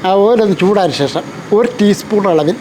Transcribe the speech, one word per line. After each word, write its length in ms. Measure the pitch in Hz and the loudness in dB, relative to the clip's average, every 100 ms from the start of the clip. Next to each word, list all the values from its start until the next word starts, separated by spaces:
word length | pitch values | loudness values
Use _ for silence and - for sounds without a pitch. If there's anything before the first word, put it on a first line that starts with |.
| 185 | 0
ആ 40 | 196 | 2
ഓയിലൊന്ന് 340 | 202 233 214 180 | 4 2 0 2
ചൂടായ 320 | 185 202 180 131 | 2 2 0 -2
ശേഷം 240 | 139 156 - - - 208 | -4 -4 -10 -16 -2 0
ഒരു 100 | 240 - | 0 0
ടീസ്പൂൺ 440 | 208 196 - 208 196 | 0 0 -2 -2 2
അളവിൽ 240 | 160 151 214 | 0 0 -4